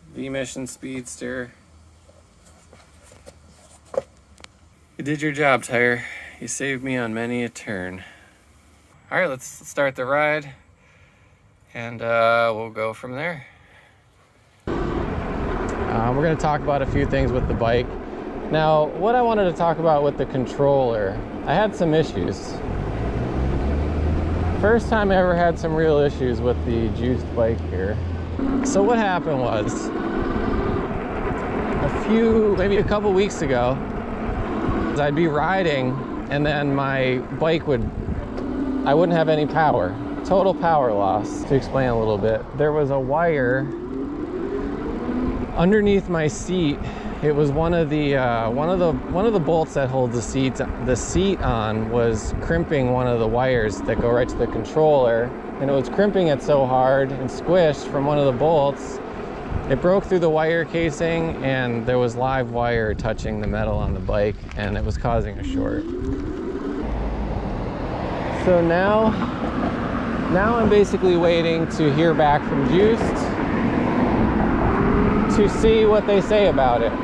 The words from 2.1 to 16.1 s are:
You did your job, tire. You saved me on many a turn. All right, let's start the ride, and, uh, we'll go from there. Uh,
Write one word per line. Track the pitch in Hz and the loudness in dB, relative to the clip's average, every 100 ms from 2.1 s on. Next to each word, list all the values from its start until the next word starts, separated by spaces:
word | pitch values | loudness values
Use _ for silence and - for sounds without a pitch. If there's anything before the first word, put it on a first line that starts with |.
| - _ _ - - - - - - - - - - - - - - - - - - _ - - _ - _ _ - | -20 _ _ -20 -20 -20 -20 -20 -20 -20 -20 -20 -20 -20 -20 -20 -20 -6 -6 -6 -20 _ -20 -20 _ -20 _ _ -12
You | |
did | 143 151 | -6 -4
your | 151 | -4
job, | 143 147 127 | 0 2 2
tire. | - 123 123 120 120 - - - | 2 2 2 0 -6 -14 -18 -14
You | 120 | -10
saved | - 139 135 | -6 -4 -4
me | 135 127 | -4 -4
on | 117 | -4
many | 110 117 120 | -4 -4 -4
a | 120 | -6
turn. | - - 101 90 92 90 - - _ _ _ _ _ _ _ - | -8 -10 -8 -6 -10 -16 -20 -20 _ _ _ _ _ _ _ -6
All | 143 | -2
right, | 180 | -2
let's | 131 - | -4 -12
start | - - - 139 | -18 -12 -2 -2
the | 131 | -2
ride, | 127 143 151 151 143 135 _ _ _ _ _ _ _ _ _ _ _ | -2 0 0 -2 -6 -20 _ _ _ _ _ _ _ _ _ _ _
and, | 120 117 117 | -12 -10 -8
uh, | 117 117 113 117 117 | 0 4 4 4 2
we'll | 110 113 | 0 -6
go | 110 110 | -6 -6
from | 110 127 | -6 -10
there. | 127 165 160 123 - _ - _ _ _ _ _ _ _ _ - | -8 -8 -8 -14 -20 _ -20 _ _ _ _ _ _ _ _ -8
Uh, | - - - - - - - - - - - - 110 117 | -4 -2 -2 -4 -6 -6 -6 -4 -4 -4 -4 -2 0 0